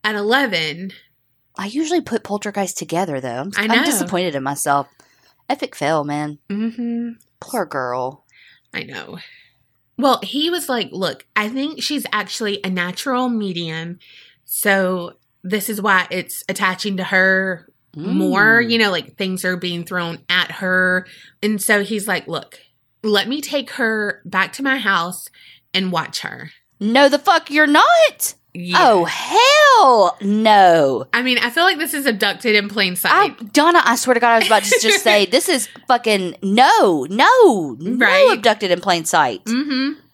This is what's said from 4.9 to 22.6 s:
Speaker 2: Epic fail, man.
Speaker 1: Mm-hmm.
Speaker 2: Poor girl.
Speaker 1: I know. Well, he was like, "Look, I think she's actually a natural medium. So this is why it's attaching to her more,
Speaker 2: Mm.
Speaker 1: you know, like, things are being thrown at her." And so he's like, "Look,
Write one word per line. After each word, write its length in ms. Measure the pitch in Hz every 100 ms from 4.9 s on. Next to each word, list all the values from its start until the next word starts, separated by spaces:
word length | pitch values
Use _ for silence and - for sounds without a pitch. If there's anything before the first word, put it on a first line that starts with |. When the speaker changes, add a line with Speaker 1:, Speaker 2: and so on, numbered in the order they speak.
| _ _ _ _ _ -
Speaker 2:
Epic 260 | - - -
fail, 260 | 143 160
man. 340 | 143 147 151 147 _
Speaker 1:
Mm-hmm. 640 | 202 226 233 233 233 233 233 _ _
Speaker 2:
Poor 240 | - 240
girl. 600 | 175 143 127 123 127 139 _ _ _ _ _
Speaker 1:
I 100 | -
know. 360 | - 95 - 170 - - _ _ _ _ _ -
Well, 240 | 269 240
he 280 | 196 269 320
was 180 | 349 277
like, 200 | 247 165
"Look, 360 | 180 180 - - 214
I 120 | 208
think 340 | 262 294 311
she's 240 | - 294 -
actually 480 | 214 208 - 214 202
a 60 | 190
natural 580 | 185 175 180 285 247 254
medium. 680 | 233 202 170 165 160 170 180 _ - - _
So 680 | - - 208 196 185 185 170 _ _ _
this 240 | 185 208 196
is 120 | 214
why 260 | 202 185 175
it's 320 | 185 175 - -
attaching 480 | 190 190 180 214 185
to 80 |
her 640 | 180 190 190 190 190 175 _ _ _ 151
more, 640 | 180 185 294 220 214 233
Speaker 2:
Mm. 100 | 233
Speaker 1:
you 80 | 233
know, 120 | 208
like, 260 | 175 - -
things 280 | 190 185
are 120 | 185 180
being 280 | 180 170
thrown 340 | 165 180 170 165 -
at 220 | 180 170
her." 540 | - 190 185 185 180 180 - - _
And 200 | 208 208
so 220 | 214 208
he's 240 | 202 220 208
like, 180 | 180 -
"Look, 320 | 165 - -